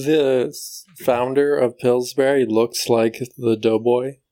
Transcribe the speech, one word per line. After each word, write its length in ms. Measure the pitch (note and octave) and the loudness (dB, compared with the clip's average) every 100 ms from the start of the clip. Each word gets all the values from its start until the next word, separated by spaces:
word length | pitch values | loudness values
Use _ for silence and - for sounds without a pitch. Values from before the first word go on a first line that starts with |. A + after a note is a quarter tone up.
the 420 | C3+ D#3+ C#3 C3 C3 | 0 2 2 0 -2
s-, 340 | C#3+ - - - - | -6 -16 -18 -20 -6
founder 580 | - A#2+ B2+ C3 C#3+ C#3+ | -2 0 0 0 0 2
of 200 | B2 - | 0 0
Pillsbury 640 | B2+ B2 B2 - C3+ C#3 A#2+ | 0 0 0 -2 0 2 2
looks 420 | A2 A#2+ - - | 0 0 -2 0
like 280 | A#2 A2+ - B2+ - | 2 0 -2 -10 -6
the 200 | A#2+ A2 | -2 0
doughboy? 640 | A2+ A2 A#2 B2 C3 C#3 _ | 0 0 2 0 -2 -10 _